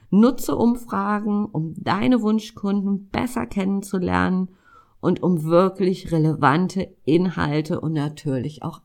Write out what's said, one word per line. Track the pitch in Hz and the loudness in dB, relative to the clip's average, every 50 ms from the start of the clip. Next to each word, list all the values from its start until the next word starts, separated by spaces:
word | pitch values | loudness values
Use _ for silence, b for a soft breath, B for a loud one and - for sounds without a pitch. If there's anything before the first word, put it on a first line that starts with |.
| _ - | _ 2
Nutze | 180 196 226 254 - - - - - | 4 6 6 6 4 0 -4 -4 -2
Umfragen, | - 226 233 240 240 - - 214 196 196 202 208 208 208 208 208 208 208 | 0 2 0 0 -2 -4 -6 -4 -4 -2 -2 -2 -2 -2 -2 -2 -2 -2
um | - - 156 160 165 151 | -2 -4 -6 -6 -6 -8
deine | 185 190 226 226 196 226 254 254 233 | -8 -4 -4 -2 0 2 2 2 2
Wunschkunden | 208 214 220 220 214 - - - - 202 196 202 190 196 202 190 - - | 2 2 0 0 -2 -6 -14 -6 -4 -2 -2 0 0 -2 -2 -4 -4 -6
besser | - - - 247 254 233 - | -6 -4 -4 -4 -4 -6 -6
kennenzulernen | 226 - 196 190 190 196 196 196 - - 190 180 180 - 180 180 180 185 185 185 185 b b b b b b b b b b | -4 -4 -4 -2 -2 -2 -4 -4 -4 -4 -2 -2 0 0 2 2 2 0 0 -2 -4 b b b b b b b b b b
und | - 156 185 - - | 0 0 0 2 2
um | 180 180 160 151 | 0 0 0 2
wirklich | 156 170 170 190 190 185 - 196 185 190 185 - - | 4 4 4 4 4 2 0 0 0 0 -2 -4 -2
relevante | 165 160 151 156 156 - - 135 139 165 185 175 - 190 180 - - _ - | 0 2 2 2 2 2 2 4 4 4 2 0 -2 -4 -6 -6 -10 _ 0
Inhalte | - 156 170 180 185 160 170 170 147 147 151 151 156 175 - | 2 4 4 4 2 0 -2 -2 0 0 -2 -2 -2 -4 -4
und | - 156 160 | -2 -2 -2
natürlich | 151 143 147 151 - - 151 131 127 113 151 151 - | -2 -2 -4 -6 -6 -4 -4 -2 -2 -4 -6 -8 -8
auch | - 160 156 - | -10 -10 -10 -12